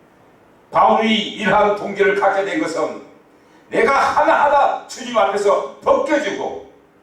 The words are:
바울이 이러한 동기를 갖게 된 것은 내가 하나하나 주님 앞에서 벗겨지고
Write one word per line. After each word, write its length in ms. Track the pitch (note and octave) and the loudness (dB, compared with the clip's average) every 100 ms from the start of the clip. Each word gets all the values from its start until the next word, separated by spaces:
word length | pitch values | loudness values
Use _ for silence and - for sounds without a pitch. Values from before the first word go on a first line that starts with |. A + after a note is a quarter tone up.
| _ _ _ _ _ _ _ | _ _ _ _ _ _ _
바울이 600 | D#3+ - - A3 G#3+ - | 2 4 4 0 -2 -4
이러한 460 | - G3 G#3 G#3+ G3+ | -4 0 2 2 0
동기를 440 | G3+ F#3+ G3 G3 | -4 0 2 2
갖게 240 | G3 F#3+ | 0 0
된 160 | G3 D#3+ | -2 -2
것은 400 | D#3 - B2+ G#2+ - - _ _ _ _ - | -4 -4 -6 -6 -16 -20 _ _ _ _ -6
내가 240 | F#3 A#3 | 0 2
하나하나 920 | C4+ - - D4+ - D4 C#4+ A#3+ - - | 2 0 2 2 2 2 2 2 -2 -10
주님 300 | - A#3+ A3+ | -14 -4 0
앞에서 600 | G3 G3+ G3+ F#3 - - | 0 0 0 0 -2 -6
벗겨지고 880 | - - D4 D4+ - - - - - - _ _ | 0 0 0 -2 -2 -6 -8 -10 -16 -20 _ _